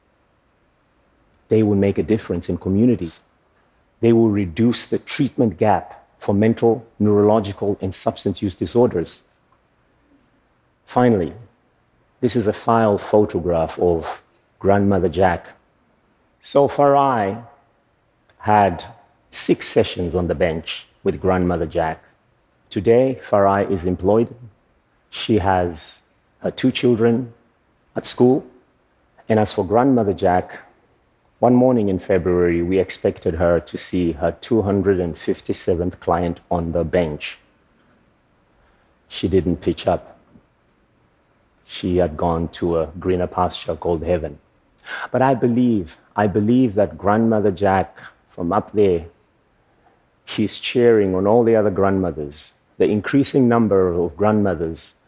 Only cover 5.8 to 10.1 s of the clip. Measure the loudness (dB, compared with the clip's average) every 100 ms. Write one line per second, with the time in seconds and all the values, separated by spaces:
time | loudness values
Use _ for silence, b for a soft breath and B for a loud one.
5.8 | -2 -16 _ _ -2 0 2 2 0 0
6.8 | -4 -2 2 4 4 2 0 -4 -6 -4
7.8 | -6 -6 -6 -4 -6 -4 -6 -6 -2 2
8.8 | 2 0 -6 -10 _ _ _ _ _ _
9.8 | _ _ _